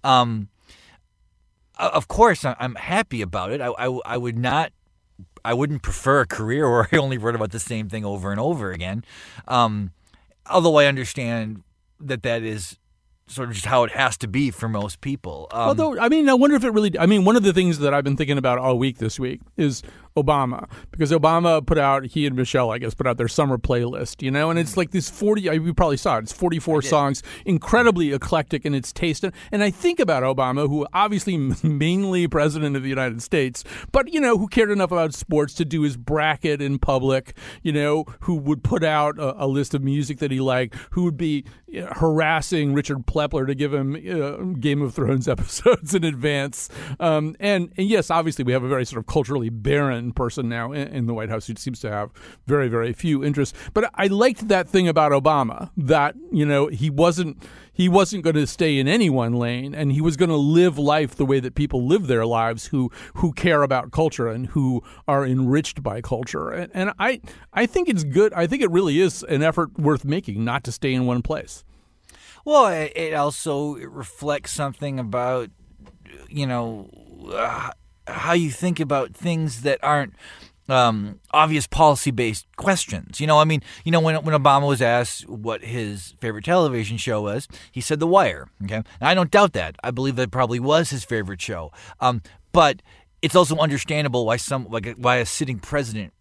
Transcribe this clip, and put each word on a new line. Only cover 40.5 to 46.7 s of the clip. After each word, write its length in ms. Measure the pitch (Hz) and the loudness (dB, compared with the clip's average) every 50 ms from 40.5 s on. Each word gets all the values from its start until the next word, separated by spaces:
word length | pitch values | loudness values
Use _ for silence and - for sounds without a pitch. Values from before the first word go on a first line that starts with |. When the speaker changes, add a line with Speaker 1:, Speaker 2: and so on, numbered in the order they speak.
| 127 127 127 110 - - - - | 0 0 -2 -4 -6 -14 -14 -6
Speaker 2:
who 160 | - 180 180 | -4 0 0
would 100 | 175 156 | 0 -2
be, 300 | 127 170 160 151 143 131 - - - _ - | -2 -2 -2 -2 -4 -4 -8 -20 -20 _ -14
you 140 | 330 - | -12 -12
know, 60 | - - | -10 -10
harassing 840 | - - 156 165 156 156 160 151 165 160 143 - 185 160 147 143 139 | -4 0 0 2 2 2 2 2 2 0 0 0 0 0 2 2 0
Richard 320 | 143 143 - 147 135 117 | 0 0 -2 -4 -4 -4
Plepler 420 | - - 156 147 147 - 151 131 131 | -2 -2 0 -2 0 -2 -2 -2 -2
to 80 | 143 | -2
give 180 | 131 147 143 139 | -2 -2 -2 -2
him, 220 | 143 135 135 143 | -2 -2 -2 -4
uh, 640 | 156 - 180 185 165 143 143 143 - 185 185 185 135 | -6 -8 -6 -4 -4 -4 -4 -6 -6 -8 -6 -6 -2
Game 220 | 117 151 143 143 | 0 0 0 0
of 120 | 147 127 - | 0 -4 -2
Thrones 320 | - 135 113 135 131 120 - | -2 0 0 0 0 0 -2
<laughs> 20 | |
episodes 680 | 127 - - - - - - 247 247 - - 143 180 | -2 -2 -2 -6 -6 0 4 4 4 4 0 -2 0
in 80 | 190 165 | 0 0
advance. 640 | 165 147 127 120 151 147 139 139 139 117 - - - | 0 -2 -2 -2 -2 0 0 -4 -4 -6 -10 -12 -12